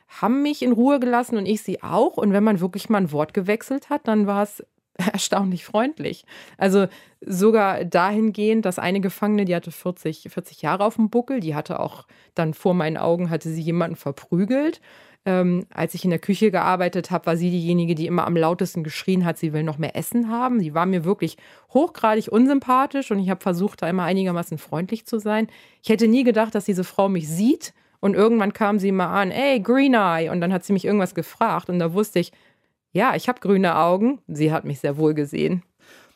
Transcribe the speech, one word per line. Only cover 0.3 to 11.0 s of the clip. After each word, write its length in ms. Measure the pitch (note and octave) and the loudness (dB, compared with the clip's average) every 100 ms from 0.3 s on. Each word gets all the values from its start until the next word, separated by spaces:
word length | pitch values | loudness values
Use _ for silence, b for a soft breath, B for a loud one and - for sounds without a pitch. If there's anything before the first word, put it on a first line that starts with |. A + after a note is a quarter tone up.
| C4+ | 0
mich 200 | D4 C#4+ | 0 0
in 100 | B3 | 0
Ruhe 280 | A3+ B3+ C#4+ | 2 4 2
gelassen 360 | B3 A#3+ B3 A3 | 2 0 0 -2
und 100 | F#3+ | -2
ich 160 | G#3+ | -4
sie 200 | - - | -4 -8
auch. 340 | - F3+ D#4+ - | -2 0 0 2
Und 160 | G#3 | 2
wenn 120 | G3 | 4
man 160 | A3 F#3 | 4 2
wirklich 280 | F3+ G3 - | -2 -4 -2
mal 100 | G#3 | 0
ein 140 | E3+ | 0
Wort 220 | D3 D#3 | -2 -2
gewechselt 560 | G3+ F#3 G#3+ - C4+ - | -2 -2 -2 -4 -8 -4
hat, 160 | D4 - | -6 0
dann 220 | G#3+ G3+ | 0 0
war's 340 | G3+ G#3 - - _ _ - | 0 -2 -6 -20 _ _ -6
<laughs> 160 | F3+ | -4
erstaunlich 520 | G3 - G3 F#3+ F3+ | -4 -2 0 0 -4
freundlich. 600 | - G#3+ C4 D#4 D3 - B B B - | -4 -2 -2 -2 -8 -8 B B B -2
Also 300 | G3 G3+ F#3 B B _ | 2 2 2 B B _
sogar 640 | - F3+ G#3+ A3 G3 F3+ | -8 0 4 4 2 0
dahingehend, 800 | F3 F3 F#3 G#3+ A3 G3+ G#3+ A3+ | 0 2 2 2 0 0 0 2
dass 140 | F#3+ - | 0 -2
eine 220 | F3 G3 | -2 -2
Gefangene, 440 | F#3 - G#3 G#3 | -2 -2 0 0
die 120 | F#3 E3+ | 0 -2
hatte 160 | E3+ | -4
vierzig, 560 | - F3+ F3+ D#3 D#3+ - | -8 -8 -6 -8 -8 -10
vierzig 320 | - - - | -12 -12 -6
Jahre 220 | D3+ F#3 | -2 0
auf 100 | G#3+ | 0
dem 160 | A3+ | 0